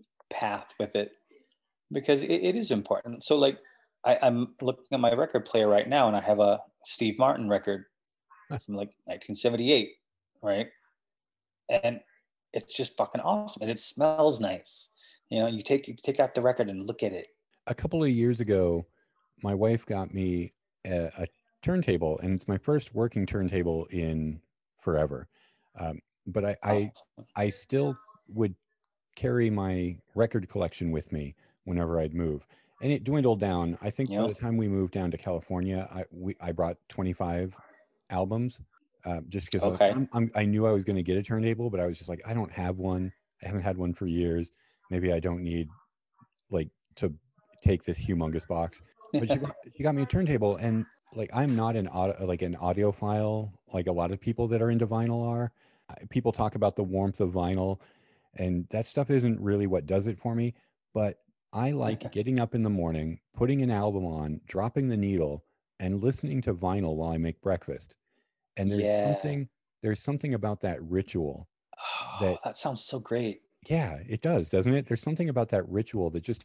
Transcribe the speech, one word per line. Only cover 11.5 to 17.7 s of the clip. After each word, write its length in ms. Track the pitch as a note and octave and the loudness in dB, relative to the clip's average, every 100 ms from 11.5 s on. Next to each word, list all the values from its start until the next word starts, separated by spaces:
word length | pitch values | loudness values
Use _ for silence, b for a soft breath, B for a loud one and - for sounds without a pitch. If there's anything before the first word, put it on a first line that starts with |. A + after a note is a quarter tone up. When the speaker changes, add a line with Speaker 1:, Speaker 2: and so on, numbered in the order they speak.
| _ - | _ -2
Speaker 1:
And 300 | A#2 A#2+ A2+ - _ _ _ _ | 0 0 -4 -10 _ _ _ _
it's 200 | G#2+ - - | -8 -6 -6
just 200 | B2+ - | -4 -2
fucking 240 | G#2 - | -2 -2
awesome. 400 | - G#3 G#3 - | 0 -2 -4 -6
And 80 | A2+ | -6
it 80 | A2+ | -2
smells 600 | - - D#3 D#3 D3+ A#2 | -2 2 2 4 4 4
nice. 500 | G2 F2+ - - - b b b - | -2 -4 -8 -10 -12 b b b -4
You 100 | A2+ | 0
know, 80 | A2+ | 0
you 140 | G#2+ | 0
take, 260 | G2+ C#3 C#3 | 0 0 0
you 80 | A#2+ | -8
take 180 | - C3+ | -2 2
out 160 | C3 C3 | 2 4
the 60 | |
record 280 | B2+ B2 G#2 | 2 2 0
and 160 | F#2+ G#2 | -4 -6
look 160 | - | -4
at 80 | G#2 | -4
it. 140 | F2+ - _ _ _ | -4 -12 _ _ _
Speaker 2:
A 80 | - | -8